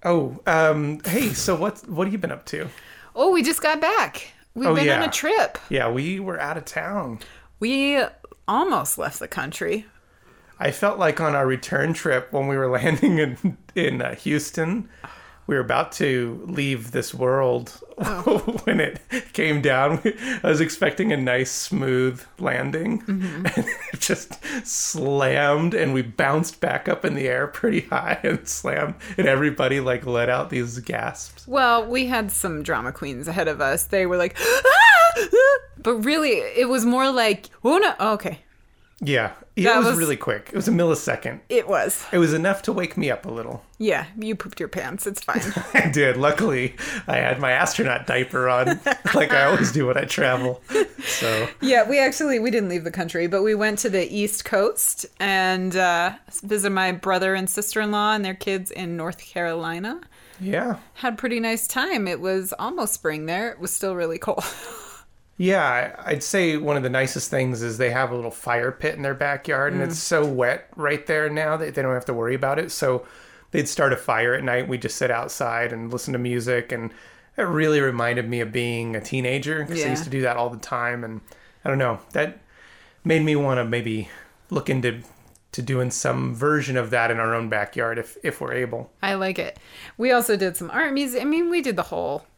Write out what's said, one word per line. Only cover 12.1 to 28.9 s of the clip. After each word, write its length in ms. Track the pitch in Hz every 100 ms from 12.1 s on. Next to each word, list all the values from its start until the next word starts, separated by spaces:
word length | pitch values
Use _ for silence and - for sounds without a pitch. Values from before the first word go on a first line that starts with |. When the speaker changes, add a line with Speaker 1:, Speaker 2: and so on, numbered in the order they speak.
| 127 127
Speaker 1:
when 140 | 147 139
we 100 | 135
were 120 | 131
<laughs> 20 |
landing 480 | 127 143 151 - 170
in, 400 | 147 123 196 139 -
in, 260 | - 151 131
uh, 140 | 123
Houston, 760 | 120 - 147 147 - 160 214 196 - - - - - -
we 60 | 139
were 40 |
about 320 | 113 123 -
to 520 | - 143 127 120 123 -
leave 460 | 180 139 131 113
this 200 | 127 120
world 680 | 123 127 135 131 123 120 - - -
Speaker 2:
Oh. 400 | - 185 180 208 - 240
Speaker 1:
<laughs> 40 |
when 140 | - -
it 220 | 147 - - 254 -
came 300 | - 160 147
down. 380 | 143 131 139 160 226 220 247 254
I 60 | -
was 100 | 156
expecting 520 | 160 - 180 - 185
a 40 | 147
nice, 340 | 127 123 131
smooth 720 | - - 196 135 127 127 127 - -
landing, 640 | - 123 135 151 175 226
Speaker 2:
Mm-hmm. 440 | - 196 185 156 180
Speaker 1:
<laughs> 100 | -
and 100 | - - -
it 60 | -
just 380 | - - - - - 277 -
slammed, 1040 | - - 165 135 139 131 135 143 147 170
and 220 | 180 151
we 80 | 131
bounced 580 | 117 107 139 151 170 -
back 280 | 175 135 -
up 160 | - 180
in 80 |
the 120 | 143 135
air 200 | 123 147
pretty 360 | - 233 214
high 360 | - 131 131 -
and 240 | - 156 -
slammed, 500 | - 139 143 147